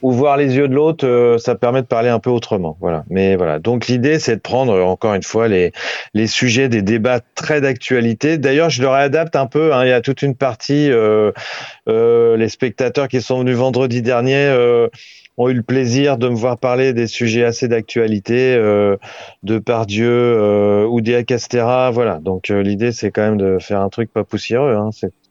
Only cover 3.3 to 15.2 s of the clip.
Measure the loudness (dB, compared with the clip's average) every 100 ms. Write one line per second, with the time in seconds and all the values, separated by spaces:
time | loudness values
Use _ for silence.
3.3 | 2 0 -2 -2 -2 -2 0 0 0 -2
4.3 | -4 -2 -2 0 2 0 0 -2 -2 -2
5.3 | -2 0 2 0 -4 -10 -10 -6 -2 -2
6.3 | 0 0 0 0 0 0 0 0 -2 -4
7.3 | -8 -2 0 0 -2 -2 0 0 0 -2
8.3 | 0 2 2 2 0 2 2 2 0 0
9.3 | -2 -2 0 2 2 4 2 0 -2 -4
10.3 | -2 -4 -4 -2 0 2 2 2 2 2
11.3 | -2 -10 -14 -16 -8 -2 2 4 4 4
12.3 | 2 0 -2 -4 -2 -2 -2 -2 -4 -2
13.3 | -2 0 0 0 0 0 -2 0 0 2
14.3 | 2 2 2 4 2 0 -4 -20 -20